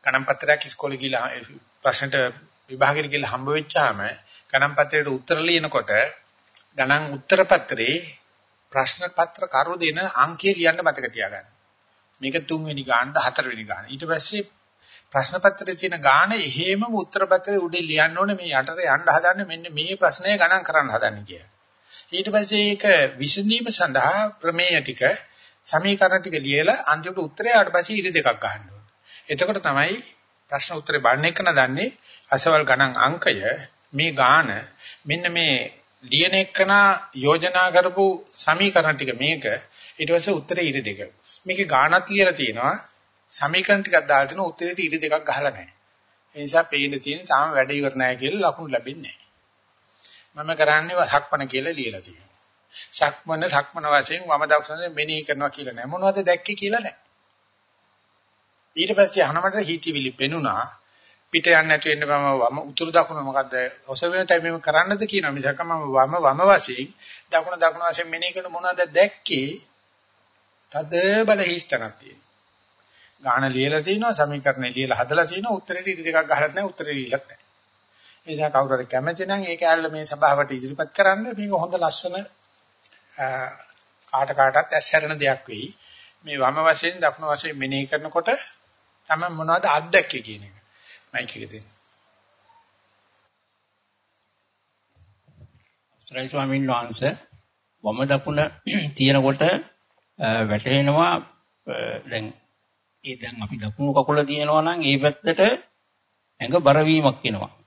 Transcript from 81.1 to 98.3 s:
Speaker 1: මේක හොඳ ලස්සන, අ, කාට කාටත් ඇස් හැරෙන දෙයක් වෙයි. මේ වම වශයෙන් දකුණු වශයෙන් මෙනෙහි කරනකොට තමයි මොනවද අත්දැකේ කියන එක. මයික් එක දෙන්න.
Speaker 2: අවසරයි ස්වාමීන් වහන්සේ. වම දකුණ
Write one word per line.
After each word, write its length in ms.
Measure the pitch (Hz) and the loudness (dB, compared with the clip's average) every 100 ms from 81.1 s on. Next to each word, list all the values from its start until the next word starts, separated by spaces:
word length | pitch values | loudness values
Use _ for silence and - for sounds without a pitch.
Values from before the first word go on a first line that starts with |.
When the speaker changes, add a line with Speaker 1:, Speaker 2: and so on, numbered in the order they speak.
| 196 226 | 2 -4
Speaker 1:
මේක 280 | 214 208 | -8 -4
හොඳ 200 | 185 175 180 | -2 -2 -2
ලස්සන, 380 | 165 - 180 185 208 _ _ _ _ _ - _ _ | 0 -2 -4 -8 -12 _ _ _ _ _ -20 _ _
අ, 100 | - 131 131 127 - - _ _ _ _ | -8 -6 -6 -8 -12 -20 _ _ _ _
කාට 180 | 131 135 | -2 -2
කාටත් 380 | 139 135 139 156 | 4 4 4 2
ඇස් 160 | 156 - | 0 2
හැරෙන 280 | 156 151 156 | 2 0 -2
දෙයක් 260 | 139 127 | -2 -2
වෙයි. 220 | - 107 139 - - - - _ | -6 -12 -12 -16 -20 -20 -20 _
මේ 200 | 156 143 | -12 -2
වම 220 | 131 147 | -2 2
වශයෙන් 340 | 160 156 170 180 | 2 2 -2 -2
දකුණු 280 | 156 147 156 | -2 -2 -6
වශයෙන් 280 | 147 165 147 | -4 -4 -6
මෙනෙහි 320 | 135 135 139 | -4 -4 -4
කරනකොට 420 | 151 151 170 170 269 - _ _ _ _ _ _ | -6 -2 -2 -2 -4 -6 _ _ _ _ _ _
තමයි 180 | 160 175 | -4 -2
මොනවද 360 | 160 156 170 165 | -6 -2 0 2
අත්දැකේ 560 | 147 160 190 - 127 | 0 2 2 2 -8
කියන 220 | 110 104 | -10 -16
එක. 120 | 101 _ _ _ - - _ | -18 _ _ _ -20 -20 _
මයික් 240 | 123 120 | -10 -10
එක 120 | 113 110 | -12 -16
දෙන්න. 200 | 107 107 _ _ _ _ _ _ _ _ _ _ _ _ _ _ _ _ _ _ _ _ _ _ _ _ _ _ _ _ _ _ _ _ _ _ _ _ _ - _ _ _ _ | -18 -20 _ _ _ _ _ _ _ _ _ _ _ _ _ _ _ _ _ _ _ _ _ _ _ _ _ _ _ _ _ _ _ _ _ _ _ _ _ -20 _ _ _ _
Speaker 2:
අවසරයි 360 | _ - 131 131 | _ -10 -8 -4
ස්වාමීන් 380 | 143 135 135 135 | -2 0 0 2
වහන්සේ. 460 | 120 120 113 135 202 _ _ _ _ _ _ | 0 -2 -2 -2 -4 _ _ _ _ _ _
වම 160 | 107 110 | -6 -2
දකුණ 380 | 139 139 143 | 0 0 0